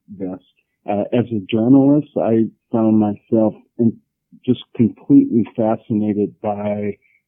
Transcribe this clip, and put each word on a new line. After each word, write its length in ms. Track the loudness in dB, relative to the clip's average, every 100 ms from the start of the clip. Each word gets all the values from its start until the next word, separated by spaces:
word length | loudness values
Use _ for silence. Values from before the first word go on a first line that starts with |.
| -20
this. 320 | -14 -12 -12 _ _ _ _ -8
Uh, 160 | -6 -2
as 140 | -2 -2
a 200 | -4 -4
journalist, 600 | -2 4 4 4 2 0 -4
I 300 | 0 0 -2 -6 _
found 260 | -2 2 2
myself 560 | 0 -4 -2 0 0 -2 _ -2
in, 180 | -2 -2 _ _ _ -12
just 200 | -4 -4 -4
completely 680 | -2 -2 -2 2 4 4 0 -2
fascinated 880 | -2 -2 -2 -4 -4 -2 -2 -4 -4
by 580 | -8 -4 -4 -4 -6 -10 _ _